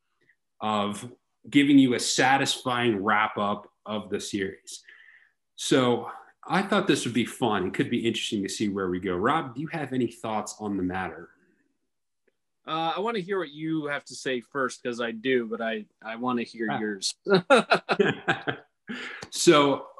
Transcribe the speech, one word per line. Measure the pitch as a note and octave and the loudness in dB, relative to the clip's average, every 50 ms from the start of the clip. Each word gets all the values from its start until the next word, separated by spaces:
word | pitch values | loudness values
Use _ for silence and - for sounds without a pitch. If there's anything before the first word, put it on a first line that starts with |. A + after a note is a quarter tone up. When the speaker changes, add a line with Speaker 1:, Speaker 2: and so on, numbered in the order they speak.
| _ _ _ _ _ _ _ _ _ _ _ - | _ _ _ _ _ _ _ _ _ _ _ -8
Speaker 1:
of | G#2+ G#2+ G#2+ G#2 G2+ G#2 G2+ - - A#2+ B2 _ _ _ _ _ - A2 | -4 -2 0 0 0 -2 -4 -8 -12 -14 -16 _ _ _ _ _ -8 2
giving | B2+ C#3+ C#3+ C#3+ C#3+ | 4 4 6 8 8
you | C#3 C3+ B2 A#2+ | 8 8 8 4
a | G#2+ | 0
satisfying | - - - - C3+ B2+ C#3 C#3 C#3 C3 - - - C3 B2 B2 A#2+ A#2+ A2 G2 F#2+ | 0 -2 0 2 4 4 4 4 2 0 -2 -4 -4 -4 -2 0 2 2 2 2 2
wrap | A2 G#2+ G#2 G#2+ G#2 - | 2 2 4 2 0 0
up | A2 G#2 G2+ G#2 G#2 - - _ _ - | -2 -2 -2 -2 -4 -6 -18 _ _ -10
of | G#2 G#2+ G#2+ F#2+ F#2 | -8 -8 -6 -6 -6
the | G2+ F#2 | -6 -6
series? | - - - G2+ F#3+ G3 - - - - - - _ - - - - - - - _ _ _ _ _ _ _ | -6 -4 -4 -4 -4 -4 -6 -10 -16 -16 -16 -16 _ -20 -20 -20 -20 -20 -20 -20 _ _ _ _ _ _ _
So | - - - D#3+ C3+ B2+ B2 A#2+ A#2 A#2 - - - - - _ _ - | -8 -2 2 2 4 4 4 2 0 -2 -8 -14 -16 -18 -20 _ _ -10
I | - D#3 F#3 G3+ | -2 -2 -2 0
thought | - A3 G3+ - | 2 0 0 2
this | - D3+ C#3 - | 2 0 0 0
would | B2+ A2 | -2 -2
be | - - | -2 -2
fun. | - - - C3 A2+ G#2+ G2 F2+ | -2 -4 -2 0 0 0 0 -2
It | F#2+ - | -2 -2
could | - F2+ G2 | -4 -4 -2
be | A#2+ - A2+ | -2 -2 -2
interesting | A#2 G#2 - - - A2+ G#2 | -2 -2 -2 -4 -4 -4 -4
to | G2 F#2+ | -4 -4
see | - - A2+ | -4 -2 -2
where | G2+ F#2+ G2 F#2+ F2+ | -2 -2 -2 -2 -2
we | F2+ F2+ | -2 -4
go. | F#2 F#2+ F2+ | -2 -4 -2
Rob, | F2 G2+ B2+ D3+ D#3+ D3 C3 A2+ | 0 0 0 0 0 -2 -6 -10
do | B2+ | -10
you | D#3+ | -10
have | D3+ D#3+ D#3+ C#3+ B2 C3 | -8 -6 -8 -6 -4 -2
any | C3 B2 | -2 -2
thoughts | A2+ - - - A2+ A2 G#2+ G#2 - - - | -2 -4 -6 -8 -6 -4 -4 -6 -6 -10 -8
on | G#2+ G2+ G2 | -6 -4 -4
the | F#2+ F2+ | -2 -2
matter? | F#2 F2+ F#2 F#2 E2 D#2+ D#2+ E2+ - _ _ _ _ _ _ _ _ _ _ _ _ _ _ _ _ _ _ _ _ _ _ _ _ _ _ - | -2 -4 -4 -6 -6 -8 -12 -16 -20 _ _ _ _ _ _ _ _ _ _ _ _ _ _ _ _ _ _ _ _ _ _ _ _ _ _ -12
Speaker 2:
Uh, | - D#3 D#3+ E3 E3 D#3 | -8 -6 -4 -2 -2 -2
I | F3 | -2
wanna | G3 A#3 A#3 G#3 | -4 -2 -2 -4
hear | E3+ F#3+ G3+ F#3+ | -4 -2 -4 -4
what | E3+ C#3+ | -4 -6
you | D3 D3+ D#3 D#3+ D#3+ D#3 D3 | -8 -8 -6 -4 -4 -4 -4
have | D3 C#3+ C#3 - | -4 -6 -6 -8
to | - B2+ | -10 -16
say | - - C#3 B2+ B2 | -8 -4 -4 -4 -4
first, | A2+ _ - C#3 C3 A#2+ - - - | -4 _ -4 -2 -2 -2 -4 -6 -6
'cause | B2+ A#2+ A#2 | -6 -4 -4
I | A#2+ A#2 | -4 -4
do, | A2+ A2 G#2+ C3 C3 B2 A#2 | -6 -4 0 2 2 2 2
but | A2 A2+ A2 | 0 -4 -4
I, | A#2 A2+ A2 G#2+ G#2 _ _ _ - | -4 -4 -4 -6 -8 _ _ _ -14
I | A2 A2+ | -12 -10
wanna | A2+ B2 B2+ B2 A#2+ A2+ | -6 -4 -2 -2 -2 -2
hear | - - A2+ A2+ G#2+ | -4 -6 -6 -4 -4
Speaker 1:
Ah. | C3+ A#2 | -2 -2
Speaker 2:
yours. | G#2+ G#2+ G#2 F#2+ - - - _ - | -2 -4 -4 -4 -4 -6 -6 _ 0
<laughs> | |
Speaker 1:
<laughs> | F#3 G3 F3+ F3+ - C4+ A#3 - - A3 - - - F#3+ - G3 D#3 - - - - - - - D3 - - - _ _ _ _ - A#3+ - - - - - - - | 4 4 4 6 6 4 4 6 4 0 0 2 -2 0 2 2 0 0 -4 -2 -4 -4 -2 -2 -8 -8 -8 -10 _ _ _ _ -14 -12 -12 -12 -12 -12 -14 -14 -10
So, | - - - E3+ E3 D3 C#3+ C#3 C3+ - - - - | -4 4 6 8 8 8 8 6 4 0 -4 -12 -8